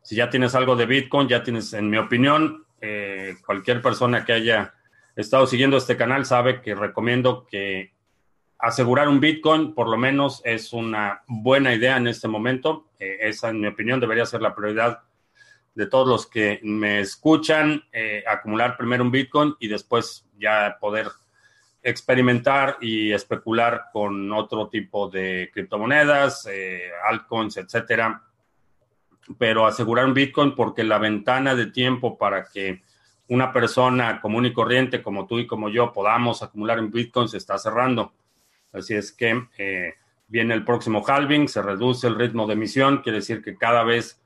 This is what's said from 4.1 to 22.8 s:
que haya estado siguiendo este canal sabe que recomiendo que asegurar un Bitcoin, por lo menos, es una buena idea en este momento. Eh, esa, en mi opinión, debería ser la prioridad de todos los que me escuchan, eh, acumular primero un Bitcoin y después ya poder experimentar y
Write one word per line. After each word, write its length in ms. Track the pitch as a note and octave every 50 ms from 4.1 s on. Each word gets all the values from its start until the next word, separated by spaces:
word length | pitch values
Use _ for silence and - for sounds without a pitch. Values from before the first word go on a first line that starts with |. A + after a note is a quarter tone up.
| A#2+ A2+ A2
que 80 | - A#2
haya 400 | A2+ A2 A#2 A2+ G#2+ G2+ - _ _ _ _ _ _ _ _ _
estado 300 | - G#2+ - C3 C3 C3
siguiendo 300 | A#2+ B2 A#2+ C3+ C3+ C#3
este 200 | C3 - - A#2+
canal 280 | A#2 A#2+ A#2 C3 C#3 C3
sabe 360 | - C3 B2 A#2+ C3 B2+ B2+
que 140 | - G#2+ G#2
recomiendo 720 | G2 G#2+ G#2+ - - A2 A#2+ B2 B2+ B2 B2+ A#2 G2+ -
que 480 | _ - G2+ G2 G2 F#2+ F#2+ F#2+ _ _ _ _ _ _ _ _ _ _ _ _ _ _
asegurar 500 | _ A#2 A#2 A#2 B2+ B2+ A#2+ B2+ C#3 D3
un 120 | D3 C#3+ C3+
Bitcoin, 540 | C#3 D#3 D#3 D#3 - D#3 D#3 D#3+ D#3 - -
por 160 | B2 A#2 A2+
lo 80 | A2+
menos, 440 | A2+ B2 C3+ C#3 C#3 C#3+ C3+ - - -
es 280 | A#2+ A2+ A2 A2 - A#2+
una 500 | A#2 A2+ A2+ A2 G#2+ G#2 G2+ G2+ - _
buena 460 | - A2+ G#2+ G#2+ B2+ C3+ C#3 C#3 B2+ A#2+
idea 240 | A2 A#2+ B2+ C3+
en 100 | B2+ A#2+
este 200 | A#2+ A2+ - -
momento. 600 | A2+ A2 G#2+ A2 B2+ C3 B2+ - D#3 E3 D#3+ _ _ _ _
Eh, 180 | G2 F#2+ F#2+ G2
esa, 280 | A2 G#2+ G#2+ - - A2+
en 100 | A2 G#2+
mi 80 | G#2
opinión, 320 | G#2 G2 - A2 A#2 B2+ C3
debería 260 | B2 G#2+ A2+ A#2 A#2
ser 160 | - - G#2+
la 140 | A2 G#2 -
prioridad 460 | G#2+ G#2 G#2 G#2+ A2+ A#2 A#2+ - - _ _ _ _ _ _ _ _ - _ _ _ _ _ _
de 120 | A2 G2+
todos 200 | F#2+ - C3 C3
los 200 | C3 A#2+ G#2+ -
que 320 | _ - A2+ G#2+ G#2 G#2 - -
me 360 | G#2+ G#2 G#2+ G#2+ G#2 G#2 G#2
escuchan, 840 | G2+ G2 - _ - D3+ D#3 D#3 D#3 - D#3 D#3 D3+ D3+ D3+ D3 _ _
eh, 320 | - A#2 A2 A2 G#2 G#2 G2
acumular 500 | A2+ G#2+ G#2 - G#2+ G#2+ A2+ A#2+ B2 A#2+
primero 260 | - B2 A#2 B2 B2 B2
un 80 | B2
Bitcoin 440 | A#2+ C3+ C3 - - D3 D3 D3+ D3 _
y 80 | A#2+
después 580 | G#2 G#2 G#2 - _ A#2+ A#2 A2+ - - - _ _ _
ya 400 | G2+ G#2+ G#2+ G#2+ G#2+ G#2 G#2 G2+ -
poder 280 | - G#2 G#2 A2 A2 G#2 - _ _ _ _ _ _ _ _ _ _ _ _ _
experimentar 960 | - B2 A#2+ - - - B2+ B2+ B2+ B2 B2 A#2+ A#2+ C#3 C3+ C#3 C3+ C3+ C#3
y 320 | -